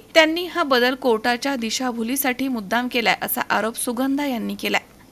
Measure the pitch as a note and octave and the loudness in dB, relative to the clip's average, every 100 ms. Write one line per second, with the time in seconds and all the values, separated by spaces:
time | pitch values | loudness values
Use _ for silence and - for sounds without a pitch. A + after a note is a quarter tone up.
0 | - D#4+ D#4 D#4+ F4+ E4 D#4 B3+ B3 C4 | 2 4 6 4 -4 -2 2 4 4 2
1 | C4 A3 A#3+ A#3+ C#4 C4+ A3+ - B3+ A#3 | 2 2 2 0 -2 -4 -4 -4 -4 -4
2 | A3+ C#4 C4+ B3 C4+ A#3+ F#3+ A3+ B3 A#3+ | -4 -2 -2 -2 -2 -4 -2 -2 0 0
3 | A3 F3 G#3+ - - - G#3+ A#3 - A#3+ | 2 0 0 -4 0 0 0 -4 -4 -2
4 | C4 C#4 C#4+ A#3+ G3+ G3+ G#3 G3+ - - | 0 0 -2 -4 -4 -4 -2 -2 -4 -20
5 | - | -6